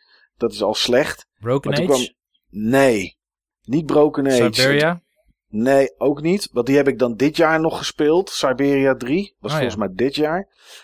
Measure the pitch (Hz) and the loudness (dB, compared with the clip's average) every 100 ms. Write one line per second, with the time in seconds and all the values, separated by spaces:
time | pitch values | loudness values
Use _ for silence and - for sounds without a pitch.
0 | _ _ _ _ 117 101 98 - - 131 | _ _ _ _ -6 -2 -4 -2 0 0
1 | 151 - - _ 110 139 - 143 180 135 | 0 -6 -16 _ -4 -4 -2 -2 0 0
2 | 120 - _ _ _ 101 110 135 135 107 | -2 -10 _ _ _ -6 0 2 4 2
3 | 92 - _ _ _ _ - 143 147 143 | -2 -10 _ _ _ _ -6 -4 0 2
4 | 151 147 135 127 113 113 135 143 156 175 | 2 2 0 2 2 2 2 2 0 -2
5 | _ _ _ _ _ 107 123 139 135 - | _ _ _ _ _ -2 2 4 2 0
6 | 135 143 160 196 - 123 120 143 139 113 | -2 -2 -2 -2 -2 -4 2 2 2 0
7 | 123 110 139 160 160 160 160 - - - | -2 0 -2 2 2 2 0 -4 -8 -2
8 | 151 170 196 - 139 123 139 139 135 127 | 2 2 0 -2 -2 0 0 2 0 0
9 | 123 160 202 _ 104 156 120 92 98 92 | -2 -4 -4 _ -6 -4 -4 -4 -6 -2
10 | 127 135 151 170 202 _ - - | -4 -2 -2 -4 -8 _ -20 -20